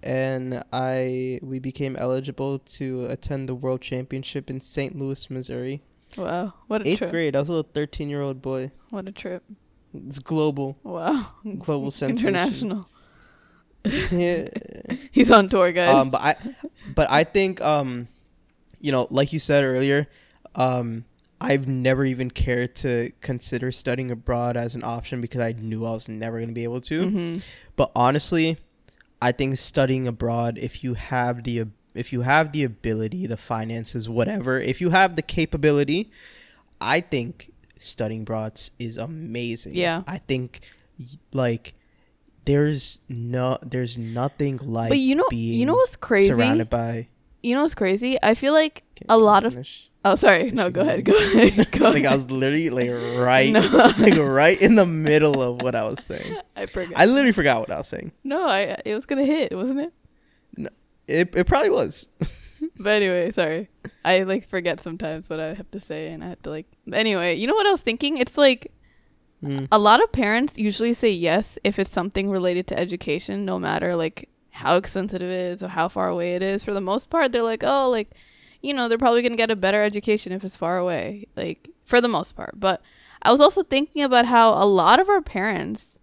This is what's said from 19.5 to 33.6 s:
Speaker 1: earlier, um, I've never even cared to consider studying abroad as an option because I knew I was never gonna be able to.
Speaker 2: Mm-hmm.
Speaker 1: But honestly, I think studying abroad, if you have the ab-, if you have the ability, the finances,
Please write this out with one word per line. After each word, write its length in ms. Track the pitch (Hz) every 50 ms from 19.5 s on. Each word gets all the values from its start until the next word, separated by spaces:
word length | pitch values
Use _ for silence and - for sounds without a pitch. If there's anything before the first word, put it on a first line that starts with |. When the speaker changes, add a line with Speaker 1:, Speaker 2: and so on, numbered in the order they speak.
| 147 143 139
Speaker 1:
earlier, 440 | 131 127 127 135 139 139 143 143 - _ _ _ _ _ _ _ - _
um, 500 | - 131 127 127 127 120 117 113 113 117 _ _ _ _ _ _ _
I've 280 | - 123 139 139 135 127
never 360 | 135 131 123 131 131 131 139
even 280 | 135 131 123 131 127
cared 440 | - - - - 123 120 123 123 _ -
to 340 | - 139 123 117 117 - - _
consider 500 | - - 131 120 - - - 123 127 127
studying 380 | 123 - - 135 123 123 131 123
abroad 460 | 120 113 120 - 127 120 120 120 120 120
as 180 | 120 120 117
an 80 | 127 107
option 380 | 110 120 117 113 - - 123
because 180 | 120 117 - 131
I 100 | 117 113 113
knew 320 | 113 110 113 110 110 113
I 60 | 113
was 180 | 113 110 110 -
never 300 | 110 107 110 113 113 117
gonna 120 | 117 117 117
be 100 | 120 117
able 180 | 117 120 127
to. 240 | 123 - 160 156 180
Speaker 2:
Mm-hmm. 320 | 185 208 190 175 170 170 165 - - - - - _ -
Speaker 1:
But 160 | - 139 - -
honestly, 640 | - 123 127 135 147 - - - 165 160 160 160 - - _ _ _ _ - _ _ _ _ _ _
I 100 | - 123
think 260 | 123 - 139 135 135 127
studying 500 | - - - - 135 127 131 131 131 123
abroad, 500 | 117 107 - 117 117 117 117 139 - -
if 260 | - 135 - - -
you 120 | 131 123
have 480 | 107 - - 135 127 123 123 120 120 117
the 180 | 123 120 117
ab-, 120 | 113 107 104 _ _ _ _
if 180 | - 120 -
you 100 | - 123
have 300 | 120 127 139 156 160 151
the 120 | 147 156 143
ability, 640 | 127 110 _ - 117 110 110 110 110 - 180 185 110
the 100 | 117 107
finances, 720 | - - 120 113